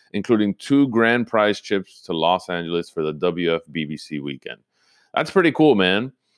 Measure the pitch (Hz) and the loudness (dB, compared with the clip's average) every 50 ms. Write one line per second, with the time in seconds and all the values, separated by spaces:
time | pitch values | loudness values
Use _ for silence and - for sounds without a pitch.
0 | _ _ - 101 98 - 117 107 107 101 98 _ - - 143 143 143 131 110 117 | _ _ -8 -8 0 2 2 2 2 0 -2 _ -2 0 2 2 2 2 2 2
1 | 113 117 120 120 113 - - 107 104 104 101 - - - 107 98 92 _ _ - | 2 2 2 0 -2 0 0 2 2 2 0 -2 -4 -4 -4 -4 -4 _ _ -20
2 | - - 85 80 80 85 92 90 - - 87 85 85 82 85 85 85 - - 85 | -10 -8 -4 -2 0 2 0 0 -2 -6 -6 -6 -6 -4 -4 -4 -6 -6 -6 -6
3 | 78 78 78 73 90 90 82 87 85 82 82 82 - 76 73 80 76 73 78 73 | -4 -4 -4 -2 -4 -4 -2 -2 -2 -2 -2 -2 -6 -8 -8 -8 -8 -8 -10 -12
4 | - - 78 73 69 71 67 65 - - - _ _ _ _ _ _ _ _ _ | -12 -12 -10 -10 -8 -10 -12 -12 -14 -18 -18 _ _ _ _ _ _ _ _ _
5 | _ _ - - 160 - - 196 170 160 - - 156 151 120 98 92 92 95 104 | _ _ -4 -4 -4 0 0 2 2 2 2 4 4 4 6 6 4 2 2 0
6 | 127 135 _ _ _ _ _ | -2 -6 _ _ _ _ _